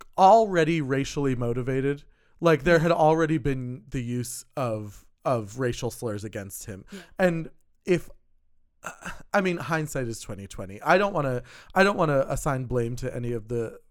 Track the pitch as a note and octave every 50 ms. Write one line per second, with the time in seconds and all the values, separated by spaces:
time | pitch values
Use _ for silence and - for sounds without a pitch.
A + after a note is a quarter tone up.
0 | - - - F3+ F#3+ F#3+ G#3+ A3+ A3+ G3+ F#3 E3 D#3+ D#3+ E3+ D#3+ C#3+ B2+ C3+ C#3
1 | C3+ - - D3+ C#3+ C3+ B2+ A#2+ B2 A#2+ A#2 B2+ A#2+ C3+ C3 C3+ C3 C#3 C#3+ C#3+
2 | - - _ _ _ _ _ - E3+ E3 D#3+ C3 C3+ F3 E3+ D#3 E3 E3+ E3 E3
3 | D#3 D#3 D#3+ D#3+ D#3+ D3 D#3+ D3 A2+ D3 C3+ C3 B2+ B2 B2 - - - - C3
4 | A#2 A#2+ A#2+ B2 A#2 - - - - _ - D3 C3 A#2 A2 G#2+ G#2+ G#2 - -
5 | - - _ _ - D#3 B2+ A#2 G#2+ G2 G#2+ C3 C3+ A#2+ A#2+ - C3 A2+ - -
6 | B2+ A#2 G#2 G#2 G#2 G#2 - G#2+ G2 G2 - - - - F#2+ F#2+ - - G3+ F#3+
7 | - - - - F#3 F3+ E3 E3 D#3 - - _ _ _ _ _ - - F3 E3
8 | - - - - _ _ _ _ _ _ _ _ _ _ _ _ - - - -
9 | - - - - - - - G3+ F#3 F#3 F3 - B2+ C#3+ E3 D#3+ D#3 D3 - C#3
10 | B2+ A2+ A2 - - - G#2+ F#2+ G2 - - - F#2+ F#2 G2 G#2+ - D3+ F3 F#3+
11 | G#3 G3 F3+ D#3 C#3+ C3 B2 B2 - - - - - - - F#3 F#3+ G3+ G#3 G3+
12 | E3+ D3+ C#3+ C3+ C3+ - C#3 B2+ - D#3 C3+ C3 C3 A2 B2 B2 A#2 A#2 B2+ A#2+
13 | C3 B2+ - B2 A#2+ A#2+ A#2+ A2+ G#2+ G#2+ A#2+ A#2 A2+ A2 - - _ _